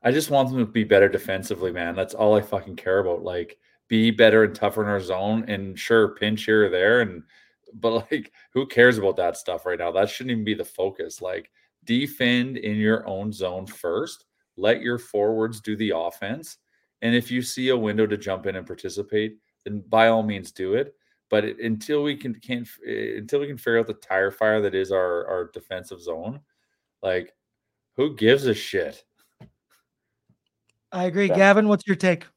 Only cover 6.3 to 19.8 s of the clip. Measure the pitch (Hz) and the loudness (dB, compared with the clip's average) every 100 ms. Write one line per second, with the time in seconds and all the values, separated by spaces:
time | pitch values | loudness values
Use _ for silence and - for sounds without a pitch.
6.3 | 107 - 107 101 90 98 120 110 87 - | -2 2 4 4 2 2 4 0 -6 -18
7.3 | _ _ _ _ 110 117 113 107 156 - | _ _ _ _ -4 -2 -2 -2 -6 -8
8.3 | _ _ 127 135 - 123 117 98 92 87 | _ _ -6 -4 6 6 8 0 0 -2
9.3 | 82 - 87 92 87 85 87 101 - 127 | -2 -6 -6 -4 -4 -2 0 0 -2 -6
10.3 | 117 104 107 - - 95 - 87 - 92 | -4 -2 -4 -6 -4 -6 -4 -12 -10 -10
11.3 | 92 85 _ _ _ - 120 143 143 123 | -10 -12 _ _ _ -4 -2 -2 -2 0
12.3 | 123 127 127 104 107 107 110 - 95 104 | 0 -2 -6 -6 0 2 0 -2 -8 -8
13.3 | 95 92 90 98 - 87 90 147 - _ | -6 -6 -6 -12 -10 -6 -4 -6 -12 _
14.3 | _ _ - 98 120 120 120 120 104 104 | _ _ -4 0 0 -2 -6 -6 -2 0
15.3 | 110 110 113 110 107 110 82 85 - 98 | 0 -4 -6 -8 -4 -2 -2 -4 -8 -10
16.3 | 135 165 - _ _ _ _ 113 120 120 | -10 -12 -20 _ _ _ _ 0 0 0
17.3 | 123 123 - 127 127 107 104 110 104 101 | -6 -6 -6 0 0 0 0 0 0 -4
18.3 | 95 98 95 87 90 95 90 101 107 107 | -6 -6 -8 -10 -12 -10 -10 -4 -4 -4
19.3 | 107 _ _ - 104 | -8 _ _ -12 -12